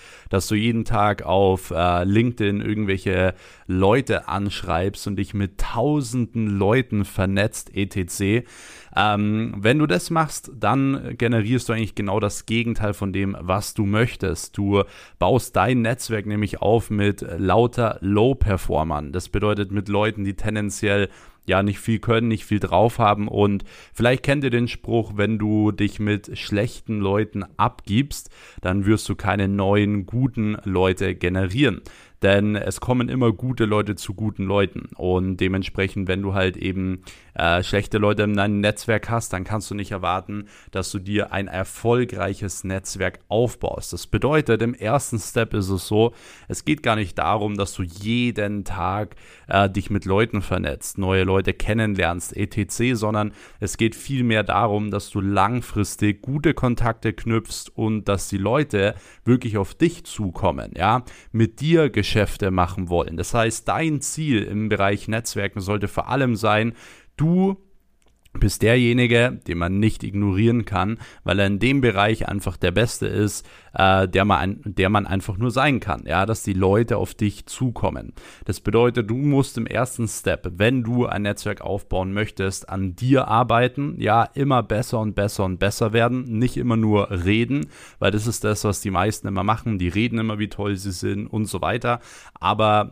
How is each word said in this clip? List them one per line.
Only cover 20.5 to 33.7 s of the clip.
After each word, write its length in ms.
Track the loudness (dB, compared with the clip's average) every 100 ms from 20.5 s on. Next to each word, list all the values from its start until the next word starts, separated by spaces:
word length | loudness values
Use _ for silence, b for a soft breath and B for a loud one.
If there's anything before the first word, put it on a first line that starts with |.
| -2 -4 -2 0 2 0 B B B 0
ja 160 | 2
nicht 160 | 2 -2
viel 220 | -2 -2
können, 280 | 2 2 2
nicht 180 | -2 0
viel 140 | -2
drauf 380 | 2 4 4 4
haben 300 | 2 2 0
und 360 | 2 2 2 -4 B B
vielleicht 300 | 0 2 2
kennt 200 | 0 0
ihr 60 | 2
den 180 | 0 -2
Spruch, 460 | -6 -2 0 0 -2
wenn 220 | 0 0
du 340 | 0 2 2
dich 280 | 2 -2 -2
mit 360 | -2 -2 -4 -12
schlechten 640 | -4 -2 -2 -6 -8 -2
Leuten 460 | 0 0 0 -4 -8 0
abgibst, 760 | -2 -2 -2 0 0 -6 -14 B B B
dann 240 | -2 0 2
wirst 220 | 2 0
du 80 | -4
keine 320 | 0 0 0
neuen 600 | 0 2 2 2 0 -2
guten 500 | -2 -2 0 -4 -4
Leute 500 | -2 2 2 2 -2
generieren. 680 | -2 -2 0 0 2 0 0 -10 B B B
Denn 320 | 4 4 4 0
es 260 | -4 -6
kommen 280 | -2 0 0
immer 220 | 2 2
gute 340 | 2 -2 0
Leute 280 | 2